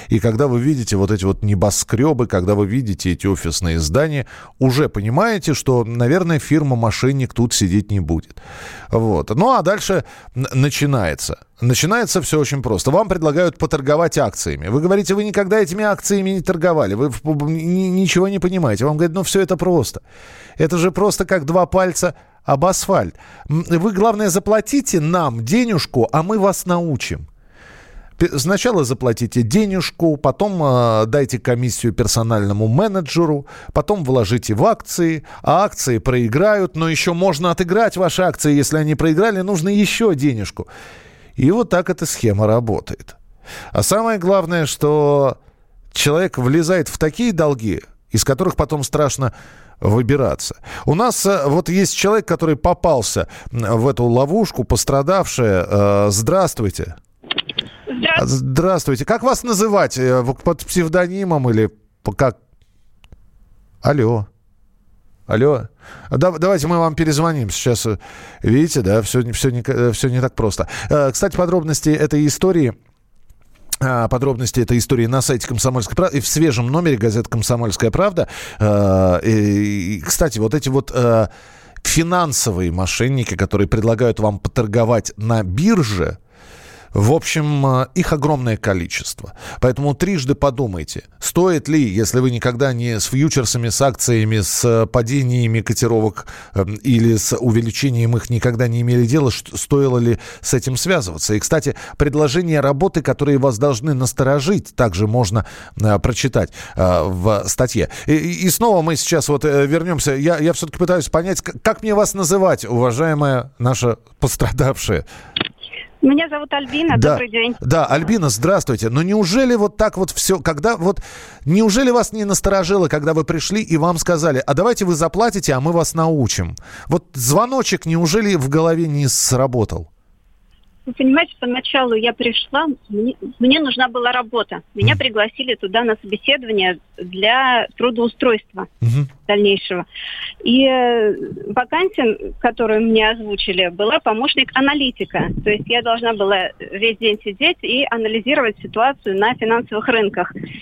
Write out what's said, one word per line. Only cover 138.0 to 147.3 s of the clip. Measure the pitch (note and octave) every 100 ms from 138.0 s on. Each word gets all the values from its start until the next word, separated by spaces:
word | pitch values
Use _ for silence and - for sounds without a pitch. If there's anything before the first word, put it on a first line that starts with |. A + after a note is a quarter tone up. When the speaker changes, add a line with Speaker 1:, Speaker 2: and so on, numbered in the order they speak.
| A#3 - B3+ A3 - F#3+ F#3 -
Speaker 1:
Мгм. | A#2 B2+ C#3 - -
Speaker 2:
дальнейшего. | G3+ G3+ G3 - F3+ F3 - - - - -
И, | - B3+
э, | C4+ C4 A#3+ A#3 G#3+ - - - - G#3
вакансия, | B3 E4 F#4+ F#4 A#3+ - G3 -
которую | A#3+ A#3 A3 A3
мне | A3+ A3 G#3+
озвучили, | A3+ G#3+ G3+ - F#3 F3+
была | F3 G#3 D4+
помощник | - A3+ C#4+ - B3+
аналитика. | C4 C#4 D4 C4 - F#3+ F3+ E3 -
То | G#3
есть | G#3 -
я | A#3
должна | A#3 A#3 A#3
была | G#3+ G3 G3 F3+ -
весь | - G3 A3+ A3
день | A3+ G#3
сидеть | G#3+